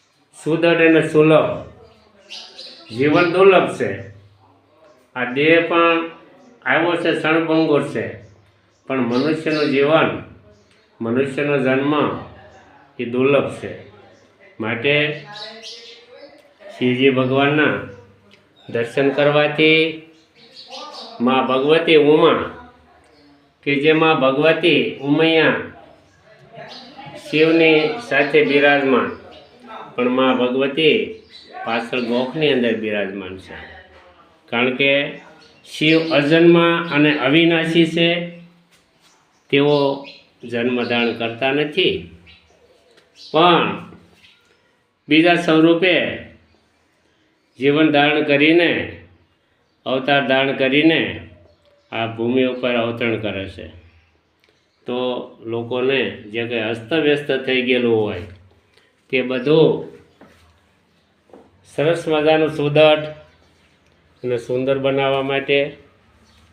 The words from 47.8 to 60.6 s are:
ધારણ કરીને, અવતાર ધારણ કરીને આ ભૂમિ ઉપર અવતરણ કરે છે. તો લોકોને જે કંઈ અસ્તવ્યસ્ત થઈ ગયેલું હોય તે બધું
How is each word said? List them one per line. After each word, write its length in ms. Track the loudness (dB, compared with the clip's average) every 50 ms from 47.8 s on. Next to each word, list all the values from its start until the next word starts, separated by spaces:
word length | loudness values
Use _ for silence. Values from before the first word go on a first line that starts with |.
| 2 2
ધારણ 360 | 4 4 2 2 2 0 0
કરીને, 460 | 0 2 2 4 4 4 4 2 0 -2 -4 -6 -10 -14 -18 -20 -20 _ _ _ _ _ _ _ _ _ _ _ _ _ _ -8
અવતાર 360 | -6 -6 -4 -2 0 0 0 2
ધારણ 320 | 2 0 0 0 0 -2
કરીને 460 | -2 -2 0 2 2 4 4 2 2 -2 -4 -6 -10 -14 -18 -20 -20 _ _ _ _ _ _ _ _ _ _
આ 160 | -8 -6 -6
ભૂમિ 380 | -6 -6 -4 -4 -2 0 0 0
ઉપર 300 | 0 -2 -4 -4 -2 -2
અવતરણ 460 | -2 -2 -2 -4 -4 -4 -2 -2 -4
કરે 260 | -4 -6 -8 -8 -10
છે. 240 | -12 -14 -16 -18 -18 -20 -20 -20 _ _ _ _ _ _ _ _ _ _ _ _ _ _ _ _ _ _ _ _
તો 500 | -8 -6 -4 -4 -4 -6 -6 -10 -14 -18 -16
લોકોને 920 | -12 -8 -8 -8 -6 -6 -4 -2 -2 0 0 0 -2 -4 -6 -10 -14 -10
જે 140 | -8 -6 -6
કંઈ 180 | -4 -4 -4
અસ્તવ્યસ્ત 640 | -4 -4 -6 -8 -6 -4 -2 0 2 2 0 0 0 -2 -4 -4
થઈ 220 | -2 -2 -2 0
ગયેલું 340 | 0 0 0 0 2 2 0
હોય 260 | 0 0 -2 -6 -8 -12 -14 -18 -20 _ _ _ _ _ _ _ _ _ _ _ _ _ -4
તે 100 | -2 -2
બધું 680 | -2 -2 -4 -4 0 2 4 4 4 4 2 0 -6 -12 -18 -20 -20 _ _ _ -20 _ _ _ _ _ _ _